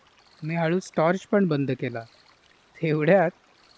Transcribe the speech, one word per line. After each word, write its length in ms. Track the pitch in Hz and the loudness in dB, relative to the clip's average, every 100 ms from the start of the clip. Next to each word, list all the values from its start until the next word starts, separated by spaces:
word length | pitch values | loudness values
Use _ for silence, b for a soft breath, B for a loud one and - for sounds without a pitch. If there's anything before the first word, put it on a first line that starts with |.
| _ _ _ - | _ _ _ -14
मी 120 | 151 | -8
हळूच 380 | 165 160 180 - - | -2 0 -2 -4 0
टॉर्च 300 | 160 185 - | 0 0 0
पण 200 | 202 190 | 0 2
बंद 240 | 147 135 | 0 -2
केला. 320 | 127 131 117 113 _ _ _ _ _ _ - | -4 -6 -8 -14 _ _ _ _ _ _ -8
तेवढ्यात 480 | 156 151 151 190 170 - _ _ _ | -4 0 4 4 4 -2 _ _ _